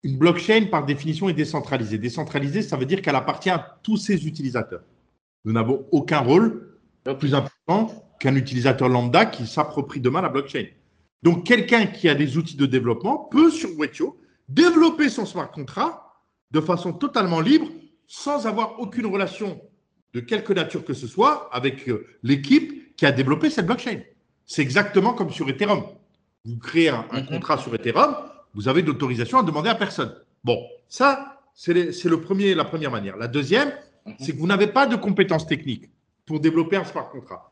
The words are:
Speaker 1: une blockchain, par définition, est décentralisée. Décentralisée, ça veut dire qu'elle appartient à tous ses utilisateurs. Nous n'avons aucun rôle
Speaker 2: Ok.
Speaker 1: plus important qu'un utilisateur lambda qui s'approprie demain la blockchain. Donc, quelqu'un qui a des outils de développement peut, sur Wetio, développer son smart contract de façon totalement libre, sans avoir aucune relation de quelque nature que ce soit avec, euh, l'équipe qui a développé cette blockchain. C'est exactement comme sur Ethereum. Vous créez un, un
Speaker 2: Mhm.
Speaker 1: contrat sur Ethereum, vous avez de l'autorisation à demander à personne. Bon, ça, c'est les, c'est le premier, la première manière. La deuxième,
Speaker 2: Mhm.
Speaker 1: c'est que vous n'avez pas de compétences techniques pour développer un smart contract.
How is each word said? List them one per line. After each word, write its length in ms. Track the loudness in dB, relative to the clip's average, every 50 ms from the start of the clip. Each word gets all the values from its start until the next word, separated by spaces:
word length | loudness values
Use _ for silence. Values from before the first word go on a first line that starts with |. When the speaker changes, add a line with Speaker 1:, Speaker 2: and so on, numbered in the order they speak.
| -4
Speaker 1:
une 160 | -4 0 4
blockchain, 480 | 4 4 4 2 2 4 4 4 4 2
par 140 | 0 -2 0
définition, 440 | -2 -4 -2 -2 -4 -4 -2 -2 -2
est 40 | 0
décentralisée. 640 | 0 -2 -2 -2 -6 -4 -2 -4 -4 -2 -4 -4 -4
Décentralisée, 640 | -4 -6 -6 -6 -8 -4 -4 -4 -4 -2 -2 -4 -4
ça 140 | -2 -4
veut 100 | -4 -2
dire 160 | -2 -2 -2 0
qu'elle 140 | 0 0
appartient 340 | 0 0 -2 -6 -2 -2 -2
à 280 | -2 -2 -4 -8 -20 _ _
tous 140 | -2 -2
ses 300 | -2 0 0 -2 0 -2
utilisateurs. 560 | -6 -8 -6 -8 -4 -4 -4 -6 -6 -10 -16 _ _ _ _ _ _ _ _ _ _ _ _ _
Nous 80 | -2 0
n'avons 340 | 0 2 0 0 -2 -2 0 0
aucun 260 | 0 2 2 0 0
rôle 580 | 4 6 6 6 6 4 0 -4 -14 -18 _ _ _ _ _ _ _
Speaker 2:
Ok. 120 | -8 -6 -2
Speaker 1:
plus 160 | 0 2 2
important 760 | 2 0 -2 _ _ _ 0 0 0 0 -2 -6 -14 -20 _ _ _
qu'un 160 | -2 2 2
utilisateur 520 | 2 0 0 -4 0 2 2 2 4 2 2
lambda 380 | 4 2 2 4 4 4 4
qui 180 | 4 0 -8 -10
s'approprie 540 | -6 -2 -2 -2 -2 -2 -6 -6 -6 -8 -2
demain 200 | -2 0 0 0 -2
la 60 | -2
blockchain. 380 | -2 -4 -6 -4 -6 -8 -8 -8 _ _ _ _ _ _ _ _ _ _ 2
Donc, 200 | 2 2 2 4
quelqu'un 420 | 4 4 4 4 2 2 2 2
qui 220 | 0 -2 0 2 2
a 60 | 4
des 220 | 4 0 0 0
outils 200 | -2 -4 -4 -2
de 100 | 0 0
développement 500 | 2 2 0 0 0 -2 -2 0 -2 -2 -2
peut, 320 | -4 0 4 6 6 6
sur 260 | 6 2 -6 -8 -4
Wetio, 420 | -4 -6 -6 -4 -4 -4 -4 -6 _ _ _ _ _ _ -4
développer 600 | 2 4 6 6 8 6 6 6 4 2 0 0
son 160 | 0 -2 -6
smart 240 | -6 -6 -8 -8 -8
contract 480 | -10 -12 -12 -10 -4 -4 -2 -2 -4 -8 -18 _ _ _ _ _ _ _ _ _ -2
de 80 | -2
façon 320 | 0 0 -2 -2 -2 -6 -6
totalement 480 | -4 -6 -2 0 0 0 0 0 0
libre, 260 | 4 4 4 4 4 0 -10 -16 -20 _ _ _ _
sans 400 | _ -20 -10 -6 -4 -4 -2 -2
avoir 320 | -4 -2 -2 -4 -4 -6 -10
aucune 280 | -12 -8 -6 -6 -4
relation 540 | -4 -2 -2 -2 -4 -4 -8 -8 -8 -8 -12 -16 _ _ _ _ _ _ _ _ _ _
de 60 | -10
quelque 320 | -6 -4 -4 -4 -2 -2 0
nature 320 | 0 0 -4 -6 -10 -6
que 100 | -6 -8
ce 120 | -8 -8
soit 420 | -10 0 2 2 2 2 0 -6 -8 -8
avec, 360 | -4 -4 -4 -4 -4 -6 -6
euh, 180 | -6 -6 -6 -14 _ _ 0
l'équipe 720 | 0 0 0 4 4 4 4 4 2 -12 -16 -18 _ _
qui 100 | 2 2
a 60 | 2 2
développé 380 | 2 2 0 0 2 0 0
cette 160 | 0 0 -2
blockchain. 340 | -2 -2 -4 -4 -8 -8 -8 -12 _ _ _ _ _ _ _ _
C'est 160 | _ -4 -4 -2
exactement 520 | 0 2 0 0 2 2 2 2 2 0
comme 160 | -2 -4 -6
sur 180 | -4 -6 -6 -6
Ethereum. 360 | -2 -2 0 0 0 0 -2 -8 -16 _ _ _ _ _ _ _ _ _ _
Vous 140 | -12 -12 -10
créez 320 | -10 -2 2 4 4 4
un, 160 | 2 0 -6 -6
un 100 | -8 -8 -6
Speaker 2:
Mhm. 40 | -6
Speaker 1:
contrat 300 | -8 -8 -2 -2 -2 -2
sur 160 | -2 -6 -6
Ethereum, 400 | -4 -4 -2 2 4 2 2 2 -6 -10 -16 -20 -20 _ _ _
vous 140 | -4 -2 2
avez 140 | 2 2 2
de 60 | 2
l'autorisation 500 | -2 -2 -2 -4 -2 -4 -4 2 2 2
à 40 | 2
demander 280 | 2 -2 -2 0 0
à 40 | 0
personne. 400 | 0 -2 -4 -4 -6 -6 -6 -6 -16 _ _ _ _ _
Bon, 140 | 0 0 0 -2 -12 -20 -20 _ _
ça, 520 | -2 2 2 2 2 2 -6 -14 -20 _ _ _ _
c'est 180 | _ -4 0 2
les, 200 | 2 2 0 -4
c'est 160 | -4 0 0
le 120 | 0 0
premier, 340 | 0 -4 -2 0 2 2 2
la 100 | 2 0
première 260 | -2 -4 -4 -4 -4 -4
manière. 240 | -4 -6 -8 -8
La 100 | -8 -8 -4
deuxième, 440 | -2 -2 0 2 2 2 2 0 -2 -8 -18 _ _ _ _
Speaker 2:
Mhm. 80 | -20 -16 -10
Speaker 1:
c'est 120 | -8 -8 -6
que 60 | -4
vous 80 | 0
n'avez 200 | 0 4 4 2 4
pas 180 | 4 4 4
de 80 | 4 2
compétences 500 | -2 0 -2 2 2 2 2 2 -2 0
techniques 420 | -2 -4 -4 -2 -8 -8 -8 -10 -20 _ _ _ _ _ _ _
pour 120 | -8 -6 0
développer 360 | 2 2 2 2 0 2 0
un 80 | -2 -2
smart 240 | -4 -8 -10 -10 -10
contract. 340 | -14 -18 -16 _ -18 -18 -18 _